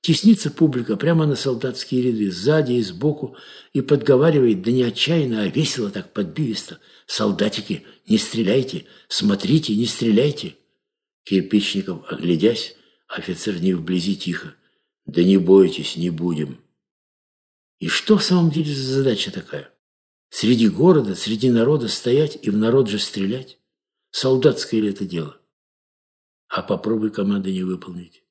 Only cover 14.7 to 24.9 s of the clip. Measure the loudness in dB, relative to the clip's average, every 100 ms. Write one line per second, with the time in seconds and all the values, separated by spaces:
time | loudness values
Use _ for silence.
14.7 | _ _ _ -6 0 4 4 6 6 6
15.7 | 0 -8 -6 -6 -4 -4 -4 -6 -10 _
16.7 | _ _ _ _ _ _ _ _ _ _
17.7 | _ -6 -4 2 2 4 4 4 0 -2
18.7 | -4 -2 0 0 0 -4 -10 -12 -14 -14
19.7 | _ _ _ _ _ _ -2 2 4 2
20.7 | 4 4 4 2 -6 -4 0 2 4 2
21.7 | 2 -2 -4 0 0 0 -4 -4 0 2
22.7 | 2 2 -2 -4 -4 -4 -6 -10 -20 _
23.7 | _ _ _ _ -4 2 4 4 2 -2
24.7 | -2 -2